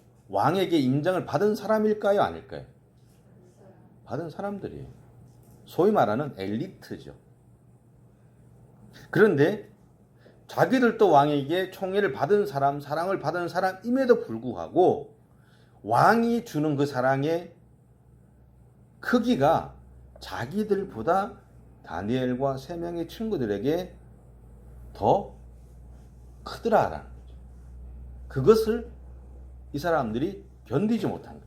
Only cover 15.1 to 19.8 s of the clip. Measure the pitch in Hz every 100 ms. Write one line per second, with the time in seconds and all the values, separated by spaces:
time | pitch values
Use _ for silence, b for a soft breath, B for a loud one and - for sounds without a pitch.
15.1 | - b b b b b b 101 117 160
16.1 | 226 233 233 - 151 151 139 143 127 127
17.1 | 135 143 170 180 - - _ _ _ _
18.1 | - _ _ - _ - _ - - -
19.1 | 247 226 214 139 143 73 -